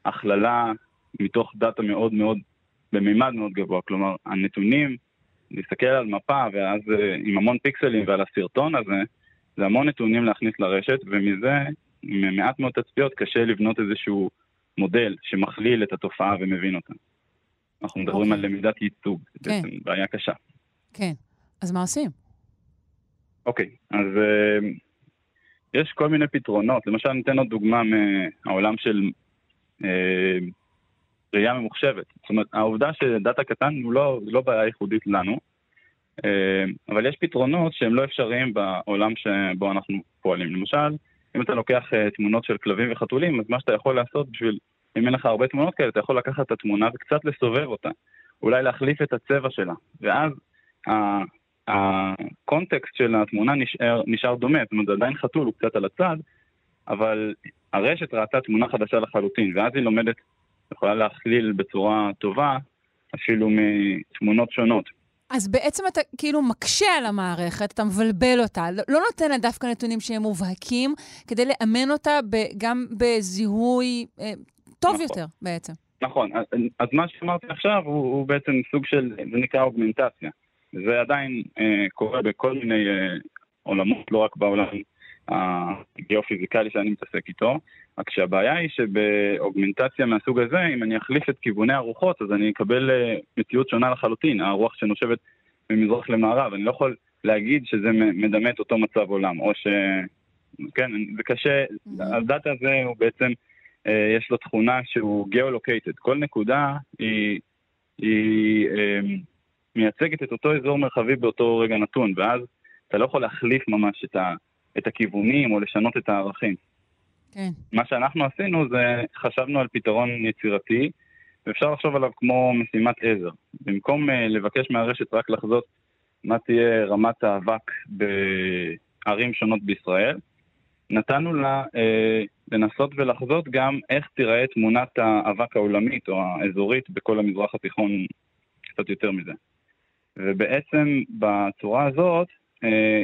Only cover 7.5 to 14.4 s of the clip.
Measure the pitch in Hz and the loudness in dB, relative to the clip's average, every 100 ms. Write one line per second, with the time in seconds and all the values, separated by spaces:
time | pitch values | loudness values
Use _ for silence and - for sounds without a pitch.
7.5 | 123 143 135 135 110 95 95 98 - 90 | 2 -2 0 0 0 0 0 0 -2 -2
8.5 | - 151 143 101 98 104 _ _ _ _ | 0 0 0 -2 -2 -4 _ _ _ _
9.5 | - 98 113 147 143 113 113 117 101 113 | -4 2 2 2 0 0 2 2 0 -4
10.5 | 107 95 95 104 131 98 101 101 95 127 | -2 0 0 0 -2 -2 0 0 0 0
11.5 | 143 143 156 _ _ - 101 98 95 107 | 0 -2 -8 _ _ -6 0 0 2 0
12.5 | 139 131 127 - - 139 - 101 117 117 | -2 -4 -4 -4 0 0 0 -2 0 0
13.5 | 104 107 110 104 104 - 101 92 - | 2 0 0 -2 -4 -2 -2 -2 -6